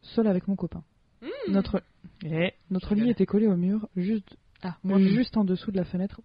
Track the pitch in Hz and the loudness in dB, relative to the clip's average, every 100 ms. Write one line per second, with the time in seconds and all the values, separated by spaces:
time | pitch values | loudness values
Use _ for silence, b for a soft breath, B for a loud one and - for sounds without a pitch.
0 | - - 220 180 - 196 170 175 - _ | -6 0 2 0 -2 -4 -4 -8 -16 _
1 | _ _ 254 523 440 294 - 196 - _ | _ _ -12 -8 -2 0 0 -4 -6 _
2 | - _ 160 160 180 - _ 190 - 208 | -20 _ -8 -2 -2 -4 _ -6 -2 0
3 | 233 233 190 202 220 180 180 208 214 185 | 2 2 2 4 4 2 2 0 -4 -4
4 | 180 220 196 - _ _ 190 165 185 196 | -2 -2 -4 -20 _ _ -10 -8 0 4
5 | 190 214 254 226 202 185 - 190 175 180 | 6 4 2 2 0 0 -2 -4 -2 -2
6 | 190 - | -4 -6